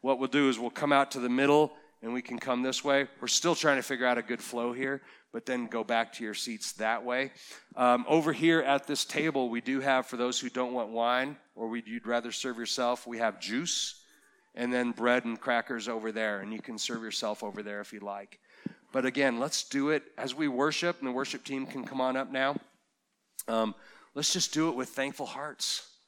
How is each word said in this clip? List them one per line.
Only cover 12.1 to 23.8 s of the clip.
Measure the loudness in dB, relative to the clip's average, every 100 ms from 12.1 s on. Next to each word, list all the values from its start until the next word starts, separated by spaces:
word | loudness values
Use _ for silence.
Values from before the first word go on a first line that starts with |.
| -2 -2
serve | -6 -6 -6
yourself, | -4 0 0 -2 -6
we | -2
have | -2 -2
juice, | -4 -4 -2 -4 -4 -8 _ _ _ _ _ -6
and | -2
then | 0 0
bread | 0 4 4 2
and | -6
crackers | 0 0 0 -6 -4
over | -4 -4
there, | -2 -2 -2
and | -6
you | -10
can | -10 -8
serve | -6 -6
yourself | -6 -4 -4 -4
over | -8 -8
there | -8 -8
if | -10
you | -12
like. | -10 -10 -12 -20 _ -12 -12 -12 _
But | 0 0
again, | 2 2 2
let's | -2 -2
do | -2 0 2
it | 0 -2 -8
as | -8
we | -2 -2
worship, | 2 2 2 -2 -2
and | -4
the |
worship | -2 -4 -6
team | -6 -6 -4
can | -8 -6
come | -2
on | 0 0
up | -2
now. | 0 0 0 -8 _ _ _ _ _ _ -12 -2
Um, | 2 2 -2